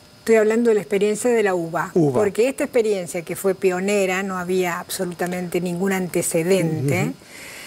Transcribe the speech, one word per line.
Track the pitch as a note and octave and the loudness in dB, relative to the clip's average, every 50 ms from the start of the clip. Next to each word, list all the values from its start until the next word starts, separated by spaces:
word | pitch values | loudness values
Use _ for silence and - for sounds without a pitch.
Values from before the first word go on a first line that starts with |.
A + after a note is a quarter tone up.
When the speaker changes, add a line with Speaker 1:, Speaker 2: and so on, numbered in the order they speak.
| - - - - - | -20 -20 -20 -10 0
Speaker 1:
Estoy | - A3+ | 4 4
hablando | A3 G#3 G#3+ A3 A#3+ A#3+ A#3 | 4 6 4 2 2 2 2
de | A3 | 2
la | G3+ | 2
experiencia | E3+ - G#3 G3 G3+ G#3 G#3+ G3+ - B3 | 0 0 0 0 0 0 0 0 0 0
de | A#3+ A3+ G#3 | 2 2 2
la | G3 F3+ | 2 0
uba, | F3 E3 E3 E3+ E3 D#3+ F3+ - | 0 -4 -4 -4 -4 -4 0 2
Speaker 2:
uba. | F#3 D#3 C#3+ B2 A#2+ | 2 2 4 4 2
Speaker 1:
porque | G#3+ G3+ F3+ G#3 A#3 C4+ | 2 2 2 2 0 0
esta | C4+ - D4 | 0 -2 -4
experiencia | - - B3 G#3+ A3 G3+ F#3+ F3 D#3+ - F3 | 0 2 2 2 2 0 0 -2 -6 -8 -8
que | D#3+ - E3+ | -6 -6 -8
fue | - - F#3+ F#3 | -2 0 -2 0
pionera, | F#3+ - F#3 F3+ F3+ F#3+ G3 G#3 G3+ F#3+ F#3 F#3 F#3 G3 | 2 0 0 0 0 0 0 2 2 2 2 0 -2 -2
no | G3 F#3+ F3+ | -4 -6 -6
había | F3+ F3+ F#3 F#3 F3+ F3 E3+ F3+ | -4 -2 0 0 0 0 -2 -6
absolutamente | - - - - F#3 F3 F3 - F3+ F3 F3+ F3+ F3+ F3 - F3+ | -8 -10 -6 -6 -6 -6 -4 -4 -4 -4 -4 -6 -6 -4 -4 -2
ningún | F3 F3+ F3 E3+ F#3+ G3 F#3+ | -2 -2 -2 -2 -2 0 0
antecedente, | F#3+ F3+ E3 - F3 - - - E3 D#3+ F3+ G3 F#3 E3+ D#3+ D#3 A#2+ B2+ C#3+ - F#3 - | 0 -2 -2 -2 -2 -2 0 0 0 2 4 2 2 2 0 0 0 0 0 0 0 0
Speaker 2:
Ujú. | - C#4 - - - - - - - - - - | -2 -4 -8 -16 -20 -20 -18 -18 -18 -16 -16 -18